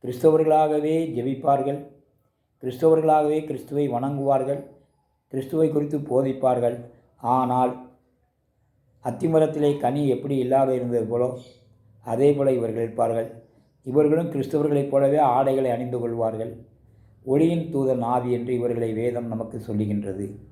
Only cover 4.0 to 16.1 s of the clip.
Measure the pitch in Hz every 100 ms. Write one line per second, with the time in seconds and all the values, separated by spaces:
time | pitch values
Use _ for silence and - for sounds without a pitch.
4 | 135 143 139 135 131 185 185 - _ _
5 | _ _ _ 135 131 160 160 151 147 147
6 | 147 127 135 131 131 123 120 117 - _
7 | _ _ 117 127 127 123 127 127 - _
8 | _ _ _ _ _ _ _ _ _ _
9 | 123 120 165 160 156 156 147 143 120 143
10 | 143 120 143 139 123 131 135 127 123 120
11 | 110 120 123 123 - - _ _ _ _
12 | - 117 143 139 139 127 113 110 113 104
13 | 113 113 113 - - _ _ _ 135 135
14 | 147 160 170 139 131 156 147 143 139 139
15 | 139 147 143 123 135 135 131 120 123 123
16 | 117